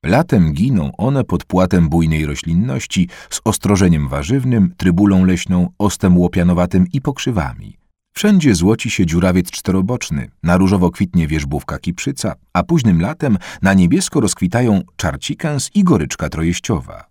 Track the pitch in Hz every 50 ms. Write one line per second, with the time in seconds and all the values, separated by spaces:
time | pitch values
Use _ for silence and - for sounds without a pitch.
0 | - 82 98 135 170 - 143 107 85 78 73 71 104 139 135 95 76 67 - -
1 | 101 131 143 135 117 - 92 82 - _ - 92 92 87 101 90 85 76 80 85
2 | 82 80 80 78 78 73 71 - - 85 82 87 104 131 131 127 - - - 98
3 | 87 87 - - - - - - _ 113 101 - - 98 101 92 98 87 82 76
4 | 71 67 67 71 71 80 127 139 123 127 120 113 95 87 - - - 92 85 90
5 | 101 101 98 92 92 92 92 85 - - 92 90 90 87 _ _ 104 101 - -
6 | - 92 90 90 90 85 - 92 87 87 87 85 90 87 - 190 - 180 - 143
7 | - 151 139 - - 131 120 98 73 65 60 - - 52 - _ _ _ _ _
8 | _ _ _ - - 208 208 185 151 139 101 80 85 98 113 113 - 110 - -
9 | 95 80 80 85 90 92 90 92 87 - - - - - 92 95 92 101 123 123
10 | - - 80 69 58 - _ _ - 85 90 90 95 92 101 95 90 85 - -
11 | 98 87 - 87 82 76 78 76 71 69 76 71 - - 76 69 - - 175 -
12 | - 139 139 - - 156 165 _ _ _ _ 175 - - 170 160 117 117 87 -
13 | 85 113 160 _ - 220 214 180 - - - - - 98 98 95 90 85 139 190
14 | 185 - - 143 117 92 - - 95 87 - - 127 117 104 95 - _ _ -
15 | - 82 69 - - - 143 - - 156 147 135 - - _ 208 196 175 147 92
16 | 76 67 - - - 73 - 78 80 85 85 - - - 113 76 62 - - -
17 | - _